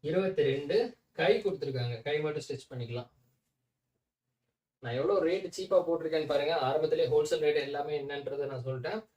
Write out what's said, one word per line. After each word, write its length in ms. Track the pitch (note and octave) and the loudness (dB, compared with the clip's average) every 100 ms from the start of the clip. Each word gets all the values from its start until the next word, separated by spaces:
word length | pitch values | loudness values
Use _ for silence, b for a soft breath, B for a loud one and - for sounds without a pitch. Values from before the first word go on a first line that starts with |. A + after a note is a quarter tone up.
இருபத்தி 420 | - F3 F#3+ - | 2 2 2 2
ரெண்டு. 560 | C3+ C#3 C#3+ F#3+ B3 - _ | 2 2 2 2 2 -6 _
கை 300 | - E3 A3+ | 0 2 4
கொடுத்துருக்காங்க, 600 | G#3 - C#3 B2+ A#2+ A#2 | 2 -4 -4 -4 -4 -4
கை 180 | C#3+ D3+ | -4 -2
மட்டும் 220 | D3+ D3 | -2 -4
ஸ்டிச் 280 | - C3 - | -6 -10 -10
பண்ணிக்கலாம். 400 | B2 A#2 A#2+ A#2+ _ _ _ _ _ _ _ _ _ _ _ _ _ _ _ _ _ | -10 -8 -8 -10 _ _ _ _ _ _ _ _ _ _ _ _ _ _ _ _ _
நான் 160 | B2 | -4
எவ்வளோ 280 | A#2+ D#3+ G3 E3 | -2 2 4 2
ரேட் 220 | F#3+ F#3 | 0 -4
சீப்பா 300 | - F#3 F#3+ E3 | -8 2 4 4
போட்டிருக்கேன்னு 460 | E3 D#3+ D#3+ D3 | 0 0 -2 2
பாருங்க. 220 | C#3+ C#3+ C3 | 0 2 0
ஆரம்பத்திலே 500 | C3 D3+ D#3 - - | 2 2 2 2 4
ஹோல்சேல் 320 | D3+ D3+ E3 | 4 4 2
ரேட் 180 | - D3+ | 2 2
எல்லாமே 400 | C#3 C#3+ D3+ D3 | 0 -4 -4 -4
என்னன்றதை 440 | C#3 C#3+ C#3 C#3+ C#3 | -4 -6 -6 -4 -4
நான் 180 | C3 | -4
சொல்லிட்டேன். 440 | B2 C3 D3+ G#3+ - | -6 -6 -4 -6 -10